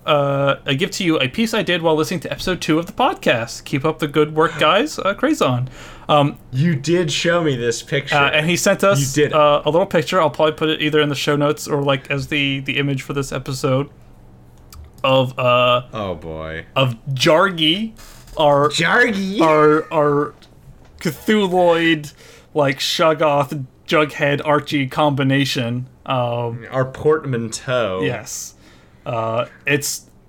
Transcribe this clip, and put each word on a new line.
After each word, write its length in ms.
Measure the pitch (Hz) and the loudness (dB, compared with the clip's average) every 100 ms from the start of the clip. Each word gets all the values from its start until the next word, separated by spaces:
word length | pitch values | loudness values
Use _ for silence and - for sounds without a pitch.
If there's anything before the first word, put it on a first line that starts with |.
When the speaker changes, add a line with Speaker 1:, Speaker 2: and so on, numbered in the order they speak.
| - | -2
Speaker 1:
uh, 520 | 147 143 139 139 139 - | 0 0 0 0 0 -2
I 100 | 139 | -2
give 160 | 180 | -2
to 120 | - | -2
you 160 | 180 156 | 0 0
a 80 | 131 | 0
piece 260 | 170 226 | -2 -2
I 80 | 226 | -2
did 180 | 175 175 | -2 0
while 140 | 165 156 | 2 2
listening 260 | 151 185 | 0 -4
to 100 | - | -6
episode 300 | - - 180 | -6 -4 -4
two 180 | - 156 | 0 -2
of 60 | 170 | -2
the 80 | |
podcast. 720 | - 247 - - 123 117 - - | 0 0 0 0 -2 -2 -10 -8
Keep 180 | 143 | -4
up 160 | 151 156 | -4 -4
the 80 | 151 | -2
good 260 | 151 151 156 | 0 0 2
work, 220 | 160 160 | 0 2
guys." 380 | 151 185 302 - | 2 2 0 -4
Uh, 140 | 190 202 | -4 -2
Crazon. 520 | 269 311 156 123 127 - - - - | 0 0 0 0 -4 -10 -20 -12 0
Um, 300 | 151 143 - - | 2 2 -2 -8
Speaker 2:
You 240 | 127 170 151 | -2 0 0
did 360 | 135 170 165 | 0 0 0
show 320 | - 170 175 | -2 0 2
me 140 | 156 127 | 0 0
this 240 | 120 113 | -2 -4
picture. 340 | - 139 139 147 | -4 -6 0 2
Speaker 1:
uh, 140 | 143 | 2
and 200 | 156 156 | 2 0
he 60 | 175 | 0
sent 280 | 202 196 | 0 2
us, 340 | 196 196 135 147 | 2 2 0 2
Speaker 2:
You 60 | 147 | 2
did. 80 | |
Speaker 1:
uh, 300 | 156 147 147 151 | 4 4 4 2
a 40 | |
little 180 | 156 190 | 0 2
picture. 340 | 180 147 185 | 0 0 2
I'll 80 | 156 | 0
probably 240 | - 156 | 2 0
put 160 | 156 156 | 0 -2
it 120 | 156 | 0
either 200 | 151 151 | 0 2
in 80 | 147 | 2
the 60 | 139 | 0
show 200 | - 147 | 0 2
notes 320 | 147 147 - | 0 -2 -4
or, 140 | 147 | -2
like, 280 | 139 139 - | 0 -2 -2
as 160 | 139 131 | -6 -4
the, 320 | 151 139 135 | -2 -2 -2
the 160 | 135 131 | -4 -4
image 240 | 143 139 | -2 -4
for 120 | - | -6
this 180 | 143 135 | -6 -6
episode 560 | 143 127 131 143 131 143 - - - - - - - - - - - | -8 -8 -4 -2 0 -2 -10 -20 -20 -20 -20 -20 -20 -20 -20 -20 -4
of, 340 | 135 131 127 127 | 2 2 2 0
uh, 440 | 127 123 123 123 123 | 2 4 4 2 -2
Speaker 2:
Oh, 220 | 113 98 85 | -6 -6 -6
boy. 500 | 80 80 80 80 - - | -10 -10 -10 -10 -6 0
Speaker 1:
of 200 | 131 113 - | 0 -2 -6
Jargy, 800 | 135 165 156 196 170 156 180 220 - - - - - | -2 4 4 4 2 0 0 -4 -10 -20 -20 -10 0
our 320 | 147 143 147 | 4 4 4
Speaker 2:
Jargy. 720 | - 165 220 254 196 190 202 | 2 0 2 2 0 -4 2
Speaker 1:
our, 500 | 160 156 151 151 - | 4 6 4 4 0
our 400 | 165 147 143 147 - - - - - - - | 0 2 0 -2 -6 -20 -20 -20 -20 -20 -8
Cthulhuoid, 1120 | 175 139 - 214 190 180 175 165 165 160 147 - - - - | -8 -4 0 0 2 2 4 4 2 0 -2 -16 -20 -20 -6
like, 260 | 151 139 135 | -2 0 0
Shoggoth, 840 | - - 165 151 160 143 139 151 131 _ - | -4 0 2 2 2 2 0 -4 -10 _ -2
Jughead, 540 | 160 151 - 143 143 151 | 0 0 0 -2 0 0
Archie 420 | 147 143 147 131 | 0 0 -2 -2
combination. 1000 | - 151 139 135 135 139 143 117 123 127 - - | 0 0 2 0 2 0 -2 -4 -6 -8 -12 -6
Um, 600 | 131 120 120 120 117 113 | -4 -2 -4 -6 -8 -6
Speaker 2:
Our 160 | 131 131 | -4 -4
portmanteau. 1160 | - 151 156 143 120 117 - - 127 107 92 | -2 0 0 0 -6 -6 -8 -4 -2 -2 -2
Speaker 1:
yes. 540 | 95 117 120 - - - - - _ - - | -4 -6 -10 -14 -14 -18 -20 -20 _ -16 -8
Uh, 400 | 120 113 113 120 - - | -6 -4 -4 -6 -8 -4
it's 420 | 143 - - - - | -2 -4 -10 -14 -20